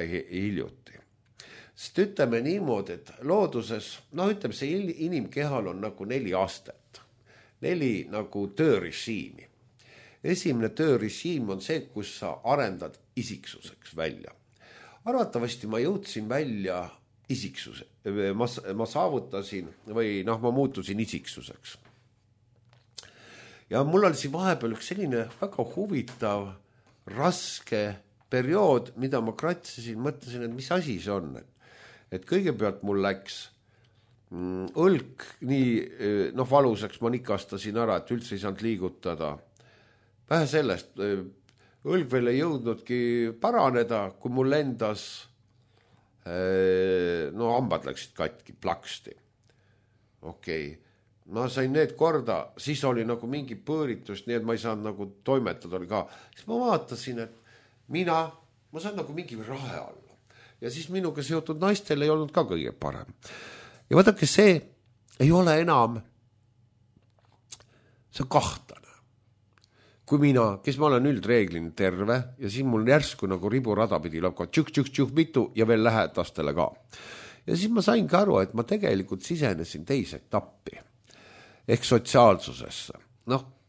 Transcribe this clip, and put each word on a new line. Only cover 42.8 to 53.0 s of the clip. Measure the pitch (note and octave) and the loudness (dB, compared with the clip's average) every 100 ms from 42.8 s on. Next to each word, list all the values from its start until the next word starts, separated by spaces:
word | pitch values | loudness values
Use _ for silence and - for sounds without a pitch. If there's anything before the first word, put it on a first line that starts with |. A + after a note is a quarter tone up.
| - A#2+ A#2+ A#2+ A#2 A2+ | -4 -2 0 0 -2 0
paraneda, | A3 A#3+ C3+ B2 A2+ A2+ G2+ - | 0 4 4 4 2 0 -2 -6
kui | B2 | -4
mul | B2+ C3 | 0 2
lendas, | D3 C#3+ A#2 A2 G#2 - - - _ _ _ _ _ _ _ _ _ | 2 0 -2 -2 -4 -8 -14 -18 _ _ _ _ _ _ _ _ _
eh, | - F2 F#2 F#2+ F#2+ F#2 F#2+ F#2 F2 E2+ D2+ | -8 -2 2 4 6 6 4 4 2 0 -4
no | F#2 A#2 | -2 2
hambad | A#2+ A#2+ E2 C2+ | 2 2 -2 -4
läksid | C2 - | -10 -10
katki, | - D#2+ - - - | -6 -6 -6 -20 -8
plaksti. | F#2 E2+ - - - - _ _ _ _ _ _ _ _ _ _ | -4 -4 -6 -14 -14 -20 _ _ _ _ _ _ _ _ _ _
Okei. | D#2+ E2 - D#2 D2 - _ _ _ _ - | -18 -14 -8 -6 -6 -12 _ _ _ _ -8
Ma | G#2 B2 | -4 -2
sain | B2+ C3 | 0 0
need | D3 D3+ - | 2 2 4
korda, | D#3+ D#3 A#2 F2 - - | 2 2 0 -2 -4 -8
siis | - C#3+ C3+ | -6 -2 0
oli | A#2+ | 0